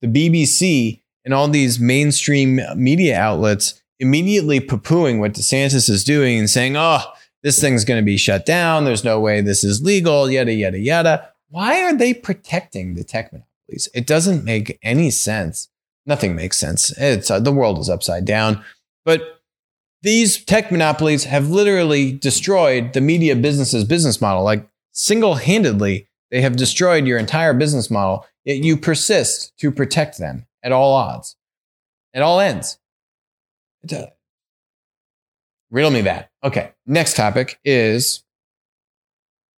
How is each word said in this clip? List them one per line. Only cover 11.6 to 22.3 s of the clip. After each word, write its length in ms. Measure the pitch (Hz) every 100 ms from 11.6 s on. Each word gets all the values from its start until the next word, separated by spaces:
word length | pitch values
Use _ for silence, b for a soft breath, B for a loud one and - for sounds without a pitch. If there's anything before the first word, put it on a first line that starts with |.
| 214 339
are 140 | 359 294
they 160 | 240
protecting 840 | 240 - 185 - 170 - - 92
the 100 | 87
tech 280 | - 113 117
monopolies? 560 | - - _ - - -
It 120 | 123 120
doesn't 380 | 156 180 175
make 340 | 98 113 104 -
any 280 | 110 127 165
sense. 600 | - - 110 85 - - _ _ _
Nothing 300 | - 143 101 82
makes 220 | 90 -
sense. 320 | 73 87 - -
It's, 320 | 139 110 -
uh, 100 | 104
the 120 | 123
world 260 | 139 117 87
is 100 | 101
upside 380 | 120 - 87 98
down. 360 | 107 110 104 B B _ _ 165
But 340 | 160 - - _ _ _ _ _ _
these 420 | 190 226 226 -
tech 260 | - 214 214
monopolies 540 | 180 156 151 156 147
have 240 | 127 143 143
literally 640 | 185 208 190 165 147 135
destroyed 800 | 135 139